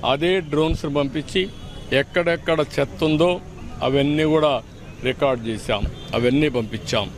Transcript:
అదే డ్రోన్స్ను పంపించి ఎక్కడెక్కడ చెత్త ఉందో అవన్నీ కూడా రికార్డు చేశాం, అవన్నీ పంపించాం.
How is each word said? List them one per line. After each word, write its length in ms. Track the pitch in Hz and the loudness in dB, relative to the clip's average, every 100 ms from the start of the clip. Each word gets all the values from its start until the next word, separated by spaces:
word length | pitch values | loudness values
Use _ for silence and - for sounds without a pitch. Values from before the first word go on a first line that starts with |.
| 120 | 0
అదే 300 | 139 170 190 | 2 2 0
డ్రోన్స్ను 540 | 156 147 160 156 156 | 0 0 2 0 0
పంపించి 560 | 143 143 151 143 190 190 - - - - | 0 0 -4 -2 -2 -2 -6 -14 -14 0
ఎక్కడెక్కడ 640 | 131 143 180 170 170 - 160 147 - | 0 2 0 0 0 0 0 0 0
చెత్త 240 | 139 - | -2 0
ఉందో 360 | 156 156 170 180 - - - - | 2 4 4 2 -6 -14 -12 -4
అవన్నీ 400 | 127 139 139 151 | 0 2 2 2
కూడా 380 | 156 156 151 127 - - - - | 4 4 4 2 -4 -18 -16 -6
రికార్డు 440 | 123 127 139 127 113 | -4 0 0 0 -2
చేశాం, 360 | 110 - 107 95 - - 107 | -6 -2 -2 -2 -6 -4 2
అవన్నీ 340 | 123 135 151 | 4 4 2
పంపించాం. 600 | 123 110 110 - 113 98 | 0 -4 -6 -2 -2 -2